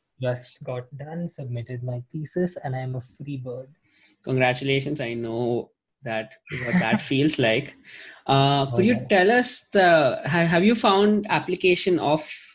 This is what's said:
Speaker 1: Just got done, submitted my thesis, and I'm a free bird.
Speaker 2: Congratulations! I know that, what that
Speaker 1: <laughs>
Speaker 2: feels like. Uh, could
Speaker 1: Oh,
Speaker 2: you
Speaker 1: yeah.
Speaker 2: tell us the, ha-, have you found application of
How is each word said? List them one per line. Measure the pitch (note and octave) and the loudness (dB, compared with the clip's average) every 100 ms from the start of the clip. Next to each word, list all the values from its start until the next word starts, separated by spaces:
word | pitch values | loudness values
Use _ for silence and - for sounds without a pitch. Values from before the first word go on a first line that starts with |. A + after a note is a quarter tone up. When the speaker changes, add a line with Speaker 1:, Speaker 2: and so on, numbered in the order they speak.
| _ - | _ -8
Speaker 1:
Just | B2 B2 - - | -6 -4 -8 -16
got | C3+ B2 B2 C3+ | -10 -10 -10 -14
done, | D3 E3+ F3 | -12 -10 -10
submitted | - C3 A#2+ A#2 B2 | -10 -10 -10 -8 -10
my | B2 B2 - | -8 -10 -10
thesis, | D#3 D3+ F3+ F3+ - | -12 -8 -4 -4 -6
and | C#3 | -8
I'm | C3 C3 B2+ | -8 -8 -10
a | |
free | - - C#3+ C#3 | -12 -16 -12 -10
bird. | B2+ B2 C3+ _ _ _ _ _ | -10 -12 -14 _ _ _ _ _
Speaker 2:
Congratulations! | - C3 B2+ B2+ C#3 C#3 C#3 D3 | -4 0 2 0 -2 -2 -2 -6
I | A#2+ | -6
know | A#2 A#2 A#2 A#2+ A#2+ - _ _ _ | -6 -6 -4 -2 -4 -6 _ _ _
that, | B2 A2 A2 - - C#3 | -8 -8 -8 -14 -12 -10
what | B2 F3+ | -2 0
that | A2+ G#3+ | 2 0
Speaker 1:
<laughs> | - | 0
Speaker 2:
feels | C3+ D#3 - | 0 2 2
like. | A#2 A2+ C3 - - - - - - | 2 0 -2 -12 -20 -20 -20 -10 2
Uh, | C#3 C#3 C#3+ C3+ | 4 4 2 0
could | A#2+ | 2
Speaker 1:
Oh, | G#3 | 2
Speaker 2:
you | |
Speaker 1:
yeah. | A#3 - | 2 2
Speaker 2:
tell | G3 F#3+ | 2 4
us | A#3+ B3 - - | 4 0 -4 -2
the, | G3+ F3+ E3 C3+ - | 4 6 6 4 0
ha-, | C#3+ E3+ E3+ | -2 0 2
have | E3+ | 4
you | G3+ | 4
found | A#3 A3+ F#3+ G#3 G#3 G3+ | 4 4 4 4 2 0
application | D#3 D#3+ F3+ F#3 F3 G3 E3+ | -2 -2 0 2 2 2 0
of | B2+ D#3 - - - | 2 0 -2 -16 -20